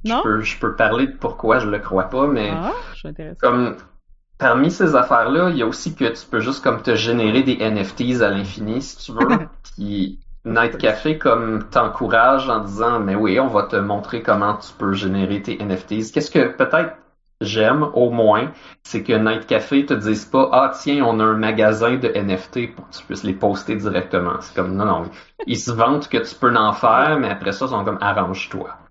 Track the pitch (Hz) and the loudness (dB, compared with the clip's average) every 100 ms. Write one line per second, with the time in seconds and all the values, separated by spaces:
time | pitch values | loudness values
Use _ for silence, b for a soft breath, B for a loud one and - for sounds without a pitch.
0 | 220 233 185 107 110 - - - 110 113 | -2 0 2 0 -2 -4 -4 2 2 2
1 | 135 - - - 113 123 107 104 - 95 | -2 -4 -8 -4 2 2 2 -4 -2 -2
2 | 92 131 143 131 104 101 196 453 - - | 0 0 0 0 -2 -4 -4 -6 -10 -14
3 | - 156 156 170 127 123 123 - - _ | -14 -14 -14 -2 0 2 0 -4 -18 _
4 | _ - _ - 131 120 151 170 185 139 | _ -20 _ -2 2 4 2 2 4 4
5 | 120 120 113 147 180 156 113 131 - - | 4 2 2 2 0 0 -2 -4 -8 -2
6 | 120 117 - 113 113 139 135 110 - 110 | -2 -2 -4 -4 -2 -2 -2 -2 0 0
7 | 110 117 110 117 131 123 110 107 98 - | 2 2 4 4 2 0 0 -2 -4 -4
8 | 120 123 107 98 98 - 107 120 139 - | -2 2 2 0 -4 -6 -6 -6 -6 -14
9 | - 113 - 220 160 - - - 101 101 | -12 -2 2 2 0 -14 -18 -10 -6 -2
10 | 95 - - - 117 113 117 - 113 107 | -4 -6 -16 -14 -2 0 0 2 0 0
11 | 156 156 139 117 113 110 107 - 110 - | -2 0 2 2 0 -4 0 0 0 -2
12 | 113 113 123 135 131 110 98 101 117 120 | 2 4 6 4 2 -2 -4 -2 0 0
13 | 98 101 107 98 135 104 101 107 101 101 | 0 0 2 2 2 2 0 -2 -2 -4
14 | - 117 - 101 104 107 - - 101 98 | -4 -6 0 2 2 -2 -8 -6 -2 -2
15 | 101 98 95 101 98 117 104 92 - 104 | -2 0 0 -2 -4 -6 -4 -4 -4 -6
16 | 113 - 147 160 123 - 131 160 165 - | -2 -2 0 2 0 0 0 2 -2 -8
17 | _ _ _ _ 104 107 107 143 147 - | _ _ _ _ -4 2 2 2 0 2
18 | 123 117 110 104 135 B B B - 113 | 2 4 4 4 2 B B B -8 -8
19 | 101 110 110 113 - 113 - 139 139 120 | 0 2 2 0 0 0 2 0 2 0
20 | 107 107 - 135 135 127 - - - 143 | 0 -2 0 2 4 4 2 0 -2 0
21 | 123 113 110 107 110 110 107 107 117 127 | 2 2 2 2 0 4 4 4 2 2
22 | 120 104 101 95 - - 120 - - - | 0 -2 -2 -4 -4 -6 -6 -10 -18 -20
23 | - - 101 95 104 98 - 107 104 98 | -12 -8 -4 0 0 0 -4 -4 -2 -2
24 | 92 92 87 85 - - 90 95 104 82 | -2 -2 -2 -4 -8 -4 -4 0 0 0
25 | 87 B B _ 453 117 - 113 117 143 | -4 B B _ -6 -4 -4 0 2 2
26 | - 120 - - 127 117 107 101 120 117 | 0 -4 -4 0 2 4 2 2 2 4
27 | 147 151 117 98 98 95 - 110 98 98 | 4 2 -2 -4 -6 -4 -4 -4 -4 -2
28 | 101 101 90 95 - 95 - - - | -2 0 -2 -4 -8 -10 -12 -14 -20